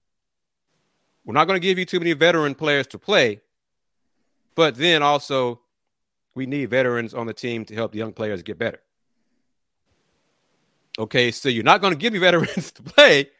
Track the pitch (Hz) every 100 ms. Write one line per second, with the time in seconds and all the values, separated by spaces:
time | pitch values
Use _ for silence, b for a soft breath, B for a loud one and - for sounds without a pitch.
0 | _ _ _ _ _ _ _ _ _ _
1 | _ _ - 131 165 190 190 185 180 180
2 | 170 147 165 165 147 135 156 143 127 104
3 | - 196 120 104 _ _ _ _ _ _
4 | _ _ _ _ _ - 160 117 170 160
5 | 147 143 - 135 123 117 _ _ _ _
6 | _ _ _ 123 131 143 117 127 127 120
7 | 110 123 113 - 123 113 107 107 110 104
8 | 110 107 107 95 - 85 113 - _ _
9 | _ _ _ _ _ _ _ _ _ _
10 | _ _ _ _ _ _ _ _ _ -
11 | 110 127 120 - 139 117 120 202 196 147
12 | 233 208 180 170 - - - - - -
13 | 285 143 139